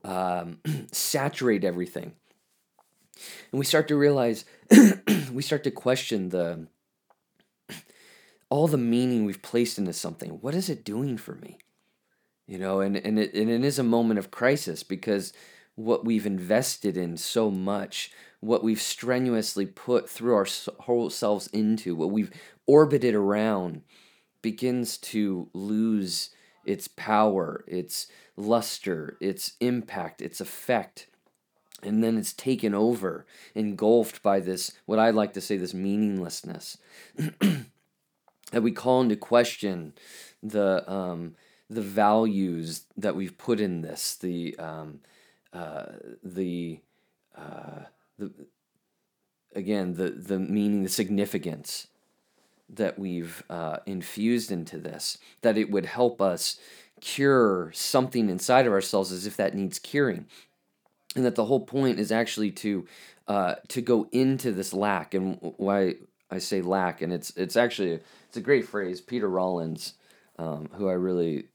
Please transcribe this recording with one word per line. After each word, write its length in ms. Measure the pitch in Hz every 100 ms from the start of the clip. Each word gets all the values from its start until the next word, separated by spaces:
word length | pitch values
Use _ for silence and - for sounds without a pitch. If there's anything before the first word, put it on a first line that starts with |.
um, 560 | 98 92 92 87 85 82 160 147
<clears throat> 160 | -
saturate 720 | - - 147 135 - 127 101
everything. 500 | 92 87 90 - - - _ _ _ _ _ _ _ _ _ - - - -
And 80 | 131
we 60 | 135
start 220 | 156 156
to 60 | 147
realize, 500 | 143 139 120 110 - - _
<clears throat> 640 | 214 220 190 - 190 135
we 100 | 127
start 220 | - 147
to 80 | 143
question 580 | - 127 127 - 107 92
the, 380 | 90 85 82 82 _ _ _ _ _ _ _ _ _ - - _ - - - _ _ _
all 180 | 139 165
the 100 | 147
meaning 480 | 117 120 127 120 104
we've 160 | 95
placed 360 | - 120 117 -
into 160 | 92
something. 380 | 82 87 82 82 80
What 140 | 127 170
is 140 | 180
it 140 | 147
doing 340 | - 107 139 113
for 180 | - 95
me? 240 | - - _ _ _ _ _ _ _ _ -
You 100 | 95
know, 240 | 95 98
and, 160 | 98 98
and 200 | 104 107
it, 160 | 104
and 160 | 101 110
it 140 | 117
is 160 | 139 139
a 40 |
moment 360 | 123 117 113 107
of 120 | 92
crisis 520 | - 123 143 90 78
because 480 | - 95 - 101 90 - - - _ -
what 300 | 110 117 113
we've 200 | 110 101
invested 720 | 95 90 110 131 - 104 90
in 180 | 87 85
so 340 | - 117 107
much, 640 | 95 92 101 95 - - - - _
what 220 | 107 117
we've 180 | 110 110
strenuously 840 | - - 120 127 127 113 107 - 98
put 440 | - - 123 -
through 260 | - 117 110
our 100 | 95
s-, 240 | - - -
whole 280 | - 120 117
selves 380 | - 110 101 -
into, 480 | 107 107 110 92 82
what 160 | 80
we've 200 | 107 98 - - _ -
orbited 480 | 147 151 139 123 107
around, 680 | 98 104 110 101 90 78 _ - _ _ _ _
begins 560 | 113 107 127 123 117 -
to 520 | - 107 104 92 -
lose 800 | 92 101 107 113 107 92 80 - _ _ _ -
its 220 | 95 -
power, 760 | - - 107 107 95 80 - -
its 400 | 90 - - - - - -
luster, 840 | 104 117 110 - 98 80 76 -
its 340 | 98 92 - -
impact, 600 | 123 123 110 - 82 -
its 200 | - -
effect. 680 | 92 - - 120 92 - - _ _ _ _ _ _ -
And 220 | 101 110
then 140 | 113 113
it's 160 | -
taken 400 | - 131 127 110
over, 520 | 101 110 117 92 78 - - - 107
engulfed 680 | 107 95 107 117 110 -
by 160 | 104 98
this, 320 | 90 90 - - -
what 140 | 110
I 100 | 113
like 240 | 110 104
to 80 | 98
say, 160 | - 98
this 160 | 90
meaninglessness. 1040 | 92 98 104 107 98 85 - 87 82 - - _ - - -
<clears throat> 300 | 151 - 196 147 110 _ _ _ _ _ _ _ -
That 100 | 120
we 100 | 117
call 300 | - 127 127
into 140 | 123 104
question 760 | - 120 120 - 101 90 80 - - - - _
the, 440 | 110 104 98 92 -
um, 460 | 98 90 85 85 82 _ _ _
the 100 | 113
values 1040 | 98 98 104 110 113 98 92 82 80 80 _ -
that 200 | 101 80
we've 200 | 92 -
put 240 | - 110
in 220 | 101 87
this, 340 | 80 78 - -
the, 400 | 92 87 82 -
um, 400 | 82 80 78 73 _ _ _ _ _
uh, 340 | 87 82 78 - - 57 60
the, 560 | 92 90 92 87 85 78 _ _ _ _ _ -
uh, 500 | 73 - - - - _ _ -
the, 140 | 101 71 71 _ _ _ _ _ _ _ _ _ _ -
again, 380 | 95 104 92
the, 160 | 85 90
the 300 | - 92 98
meaning, 440 | 92 104 104 104
the 60 | 92
significance 1000 | - 104 101 101 95 85 - - - - _ _ _ _ _ _ _ _
that 280 | - 98 -
we've, 460 | 98 87 82 82 -
uh, 280 | 85 80 78 -
infused 680 | 92 82 104 110 120 110
into 260 | 90 80 80
this, 400 | 78 78 - - - _
that 160 | 117 107
it 120 | 101
would 160 | 101 87
help 360 | 120 123 -
us 380 | 95 85 - - - - - _
cure 680 | - - 139 131 110 92 82
something 560 | - - 135 127 120 104
inside 360 | 90 - 123 123
of 80 |
ourselves 380 | 98 - 101 92
as 140 | 92 101
if 100 | -
that 180 | 98 101
needs 240 | 95 -
curing. 460 | - 143 135 87 - - _ _ _ _ _ _ _ -
And 100 | 123
that 100 | 113
the 100 | 110
whole 140 | 131 -
point 340 | 139 135 98
is 120 | 104
actually 400 | 113 110 - 104
to, 360 | 92 107 98 87 - - _ -
uh, 280 | 101 90 - -
to 140 | 127
go 260 | 120 117 -
into 400 | 123 131 135 131
this 220 | 95 95
lack. 400 | 95 104 95 82
And 220 | 95 95 -
w-, 180 | 85 -
why 380 | 98 101 92 - - _ _
I 80 | 95
say 220 | - 98
lack, 400 | 90 95 90 -
and 120 | 82
it's, 180 | 87 -
it's 240 | - 90 117
actually, 440 | 120 120 92 82 - - _
it's 100 | 120
a 40 |
great 260 | 110 139 -
phrase, 340 | 107 92 90
Peter 280 | - 123 104
Rollins, 640 | 92 92 90 82 82 - - _ _ _ -
um, 300 | 82 76 78
who 140 | 95 98
I 60 |
really 560 | 90 92 90 85 73 -